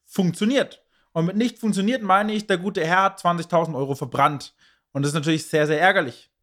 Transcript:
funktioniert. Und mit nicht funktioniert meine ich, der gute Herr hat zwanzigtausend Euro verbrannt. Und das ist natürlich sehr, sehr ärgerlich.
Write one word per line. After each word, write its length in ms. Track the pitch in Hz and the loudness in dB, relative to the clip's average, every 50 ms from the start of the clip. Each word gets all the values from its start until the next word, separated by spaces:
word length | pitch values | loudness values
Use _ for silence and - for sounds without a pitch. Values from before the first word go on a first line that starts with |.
| _ | _
funktioniert. 800 | _ - - 190 175 170 - 208 214 269 269 - - - - _ _ _ _ _ _ _ | _ -4 -2 -2 -2 0 0 -2 0 0 0 -2 -2 -6 -14 _ _ _ _ _ _ _
Und 140 | 165 165 175 | -2 -2 -2
mit 100 | 190 208 | 0 0
nicht 200 | 240 240 - - | -2 -2 -2 -4
funktioniert 460 | - 220 196 196 196 208 254 262 220 | -4 -2 -2 0 0 0 -2 -2 0
meine 300 | 190 185 196 214 214 214 | 2 2 2 2 0 -2
ich, 140 | 214 208 - | -6 -2 -2
der 100 | 196 175 | -2 -2
gute 280 | 175 208 190 190 160 | -2 -4 -4 -4 -2
Herr 180 | 160 175 185 190 | 2 2 2 2
hat 160 | 196 196 - | 2 0 0
zwanzigtausend 580 | - 175 170 170 165 - - 170 165 160 156 131 | -2 0 0 0 -2 0 0 0 0 0 -2 -4
Euro 180 | 139 135 139 | -4 -4 -4
verbrannt. 580 | - 147 127 127 147 139 147 147 139 - - - _ _ _ _ _ _ _ | -6 -6 -4 0 2 2 2 2 -2 -8 -14 -18 _ _ _ _ _ _ _
Und 120 | - 139 139 | -6 -4 -2
das 80 | 147 | -2
ist 40 | 143 | -2
natürlich 320 | 160 139 160 160 156 156 - | -2 0 0 0 -2 -2 -2
sehr, 180 | - 156 147 | 0 0 2
sehr 140 | 147 156 147 | 2 2 2
ärgerlich. 500 | 170 190 196 190 165 127 113 - - _ _ _ | 4 4 4 2 0 -2 -6 -12 -20 _ _ _